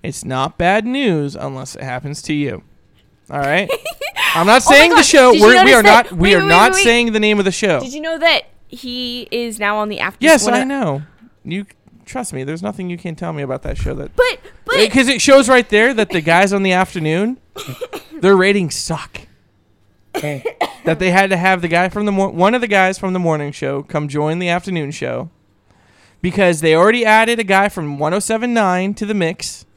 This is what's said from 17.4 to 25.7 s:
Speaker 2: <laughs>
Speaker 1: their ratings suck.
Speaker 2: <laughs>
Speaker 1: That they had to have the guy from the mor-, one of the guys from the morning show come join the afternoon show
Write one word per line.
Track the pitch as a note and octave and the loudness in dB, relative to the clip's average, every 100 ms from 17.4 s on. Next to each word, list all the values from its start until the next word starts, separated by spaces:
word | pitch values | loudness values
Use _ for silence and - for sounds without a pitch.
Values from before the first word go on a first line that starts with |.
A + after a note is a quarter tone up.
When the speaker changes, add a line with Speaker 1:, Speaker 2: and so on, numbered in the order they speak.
| _ - - B2+ | _ -18 -16 -14
Speaker 2:
<laughs> | - - - | -14 -14 -18
Speaker 1:
their | D#4+ F#3+ G3 | -2 4 4
ratings | F#3 G3+ E3+ - | 4 0 -2 -8
suck. | - D#3+ - - - _ _ _ _ _ _ _ _ | -8 -10 -12 -20 -20 _ _ _ _ _ _ _ _
Speaker 2:
<laughs> | - D3+ C#3 A4+ - - - - | -10 -8 -8 -10 -8 -10 -6 -6
Speaker 1:
That | D#3+ | -2
they | F#3 | 0
had | F3+ G3 | 0 0
to | F#3 | 0
have | F#3 F#3 | 0 0
the | E3+ | 0
guy | E3+ F#3 | -2 -2
from | G#3 G#3 | -4 -4
the | |
mor-, | G3 G3 | -2 -2
one | E3 F#3+ | 0 0
of | B3 | 0
the | A#3 | 0
guys | G3+ F#3 F#3+ | 0 0 -2
from | F#3+ | -6
the | F#3 | -4
morning | E3+ D3+ C#3+ | -2 -2 -6
show | C#3+ C#3 C#3 | -8 -6 -6
come | D3 D3+ D3 | -6 -8 -6
join | D3 D3+ E3+ | -4 -4 -4
the | F3+ | -4
afternoon | E3+ G3 E3+ C#3+ | -4 -4 -6 -6
show | D#3+ B2+ A#2+ E3 _ _ _ _ | -8 -8 -8 -12 _ _ _ _